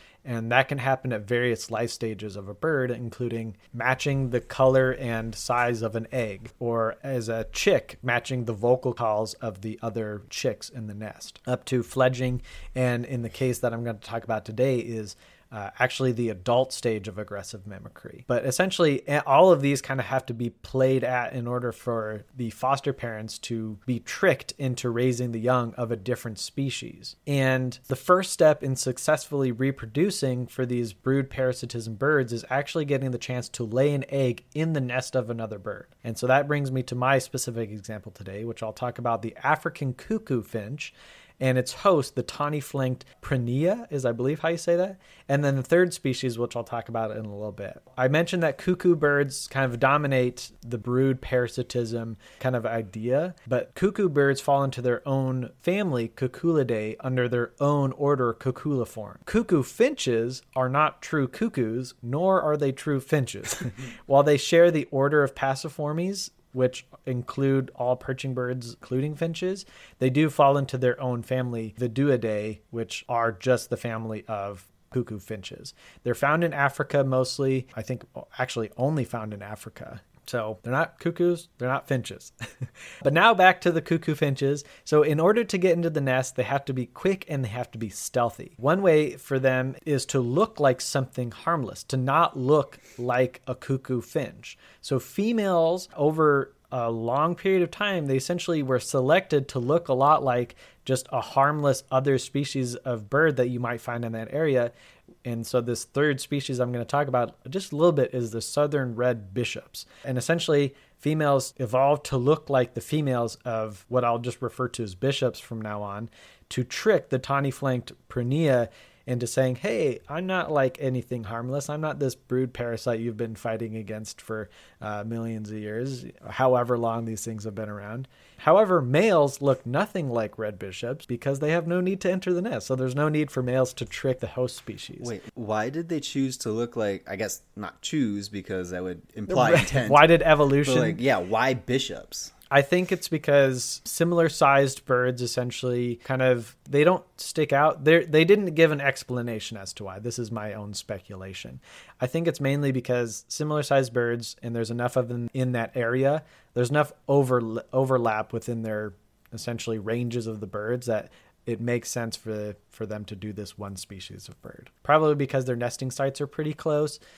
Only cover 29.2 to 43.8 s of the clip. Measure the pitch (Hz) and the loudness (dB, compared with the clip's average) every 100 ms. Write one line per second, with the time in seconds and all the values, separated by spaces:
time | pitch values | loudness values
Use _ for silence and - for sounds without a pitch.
29.2 | - 143 131 113 135 135 113 120 196 - | 0 -2 0 0 -2 -2 -6 0 0 0
30.2 | 135 123 120 - 123 123 117 98 131 135 | -2 -2 -4 -4 -2 -2 -4 -4 0 0
31.2 | 135 - 131 123 123 120 113 107 139 151 | 0 -2 -2 -2 -6 -8 -8 -2 2 2
32.2 | 123 117 - 131 143 170 143 139 131 123 | 2 -4 -2 -2 -2 -4 0 0 0 -4
33.2 | - 127 120 - 113 117 143 143 135 139 | -6 -6 -6 -8 -4 2 2 2 -2 0
34.2 | 131 120 - 147 160 156 123 127 - 131 | 0 -2 -6 -4 -2 0 -2 -2 -2 -2
35.2 | 113 117 113 104 98 98 - _ 120 110 | -2 -4 -6 -8 -8 -10 -12 _ -10 -4
36.2 | 127 135 143 147 139 131 123 123 127 139 | 4 4 4 0 0 -2 -4 -2 2 2
37.2 | - 127 - 117 110 107 98 107 101 - | 0 -6 -6 -6 -6 -8 -12 -12 -14 -16
38.2 | 95 101 113 110 110 - 123 120 120 113 | -12 -8 -8 -8 -8 -6 -6 -4 -2 -2
39.2 | 110 - 135 151 160 - 139 123 - 220 | -2 -4 0 0 0 -6 -6 -6 -6 -6
40.2 | 220 127 101 113 104 147 - - - - | -2 -4 -4 -8 -8 -10 -12 -16 -20 -20
41.2 | - _ 131 127 127 - 202 165 131 - | -20 _ 0 0 0 0 4 4 2 -4
42.2 | - - 147 151 135 139 131 127 - _ | -6 -4 -4 -4 -4 -4 -2 -4 -8 _
43.2 | - 135 120 131 165 233 | -4 -2 0 0 0 0